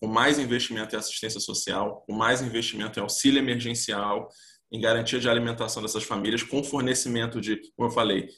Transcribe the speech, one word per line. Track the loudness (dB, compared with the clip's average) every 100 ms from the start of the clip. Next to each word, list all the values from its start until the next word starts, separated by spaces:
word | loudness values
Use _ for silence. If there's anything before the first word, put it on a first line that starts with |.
Com | 0
mais | 4 6 4
investimento | 2 0 0 -4 -4 -4
em |
assistência | -6 -6 -6 -6
social, | -4 -4 -2 0 -2 -4
com | -6
mais | 0 2 2
investimento | 0 -2 -2 -4 -6 -4
em |
auxílio | -4 2 4 6
emergencial, | 4 0 -2 -4 -4 -2 0 -2 -4 -14 -20 _ _
em | -2
garantia | 2 2 2 0
de | 2
alimentação | 4 2 -2 -4 -4
dessas | -4 -4
famílias, | -4 -2 0 -2
com | 0 -2
fornecimento | -2 0 0 0 0 -2 -2 -2
de, | -2 -4 -6 -4
como | 0
eu |
falei, | 2 2 2 -2